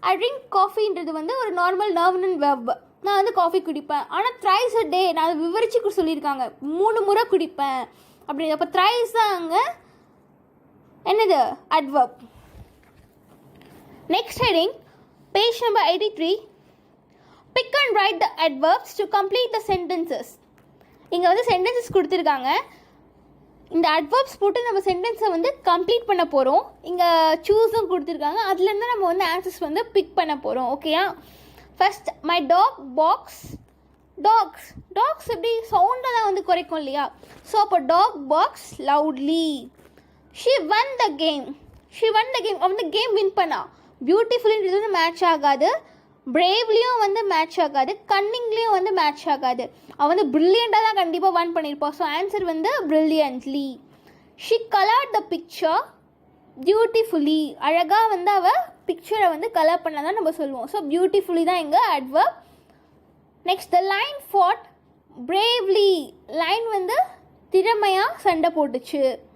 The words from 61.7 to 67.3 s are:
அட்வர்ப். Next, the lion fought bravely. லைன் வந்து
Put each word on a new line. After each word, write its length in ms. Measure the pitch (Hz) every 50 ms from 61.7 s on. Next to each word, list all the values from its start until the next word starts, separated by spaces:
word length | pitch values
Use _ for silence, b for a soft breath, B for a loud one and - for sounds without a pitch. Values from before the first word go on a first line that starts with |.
| 294 381 494 440 339
அட்வர்ப். 420 | 285 269 254 262 311 392 - 679 - b b b b b b b b b b _ _ _ _ _ _ _ _ _ _ _ 349
Next, 180 | 381 381 - - -
the 80 | 359 370 392 392
lion 240 | 392 427 571 587 554 - - -
fought 300 | 403 370 349 427 - - - _ _ _ _ _ _ _ _ - - 247 247 339
bravely. 600 | 381 427 453 480 494 392 392 381 381 403 392 370 339 285 - - - - - 226 311 339
லைன் 220 | 320 381 453 466 453 440
வந்து 200 | 403 370 359 466 587 740 762 - - _ _